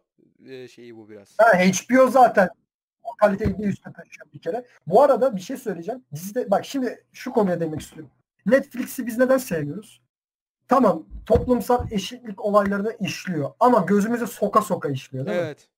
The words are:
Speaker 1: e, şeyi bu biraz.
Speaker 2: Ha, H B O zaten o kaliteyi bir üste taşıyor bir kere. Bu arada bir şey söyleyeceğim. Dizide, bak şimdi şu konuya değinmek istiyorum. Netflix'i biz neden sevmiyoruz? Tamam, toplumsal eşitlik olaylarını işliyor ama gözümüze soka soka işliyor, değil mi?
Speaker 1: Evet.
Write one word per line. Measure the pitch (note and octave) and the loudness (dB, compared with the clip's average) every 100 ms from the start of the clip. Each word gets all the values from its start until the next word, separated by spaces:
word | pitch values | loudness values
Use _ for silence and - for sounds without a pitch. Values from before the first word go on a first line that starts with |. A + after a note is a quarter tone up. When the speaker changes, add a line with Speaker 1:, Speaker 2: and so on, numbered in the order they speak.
| _ _ _ _ B2+ | _ _ _ _ -20
Speaker 1:
e, | C3 B2 | -18 -18
şeyi | - A#2+ A2 | -20 -20 -20
bu | G#2+ | -20
biraz. | G#2 G2+ - | -20 -4 2
Speaker 2:
Ha, | A3+ F3+ | 4 6
H | F#3 F#3 - | 4 2 2
B | B3+ | 4
O | B3+ | 6
zaten | C4 A#3+ G#3+ F#3 - _ _ _ _ | 6 6 6 0 -2 _ _ _ _
o | - - | -18 0
kaliteyi | G#3 G3 G#3 F#3+ | 0 2 -2 -2
bir | G#3 | -4
üste | - - | -6 -10
taşıyor | - - - - | -20 -20 -20 -20
bir | C#3 | -14
kere. | - A3 B3 _ - | -8 -8 -8 _ 2
Bu | G3+ | 6
arada | D4 B3 C4 F#3+ | 6 4 0 -2
bir | |
şey | - C4 | -8 -10
söyleyeceğim. | A3 E3+ E3+ B3+ _ | -8 -8 -8 -12 _
Dizide, | C#3+ F#3+ B3 G#3+ | -14 -10 -8 -2
bak | F#3+ | -2
şimdi | - C#4 A#3+ - _ | -2 -6 -6 -8 _
şu | - B3+ | -16 -4
konuya | A#3+ G3 E3+ | 0 0 0
değinmek | E3 D3+ | -4 -8
istiyorum. | - - C#3+ _ _ _ F#3 | -12 -18 -20 _ _ _ 0
Netflix'i | C4+ C#4 A#3+ G#3+ - A#3 | 0 0 -8 -10 -10 -6
biz | A3+ | -2
neden | B3+ C4 | 2 0
sevmiyoruz? | - E3 C#3+ F3 - _ _ _ _ _ _ _ - | 0 -6 -6 -10 -16 _ _ _ _ _ _ _ 0
Tamam, | B3+ G#3+ D#3+ - - - | 4 4 0 -6 -12 0
toplumsal | G3 - A#3+ - B3 A#3+ | 0 2 0 0 -2 -2
eşitlik | G#3+ - B3 A#3 G3 | -6 -6 -12 -16 -8
olaylarını | G#3 G#3 G3+ G3+ G#3+ - | 0 2 2 -2 -4 -6
işliyor | F3 - - D#3+ C3+ - | -8 -8 -6 -6 -6 0
ama | A#3+ A#3 | 4 4
gözümüze | E3+ G3+ G#3+ A#3+ A#3 | 2 0 0 -4 -6
soka | - G3+ A3 | -6 -2 0
soka | F3+ F3 D3+ | 0 -4 -4
işliyor, | C3+ - C3 E3 | -8 -10 -10 -6
değil | F3 | -4
mi? | |
Speaker 1:
Evet. | D#3+ C#3+ _ | -6 -10 _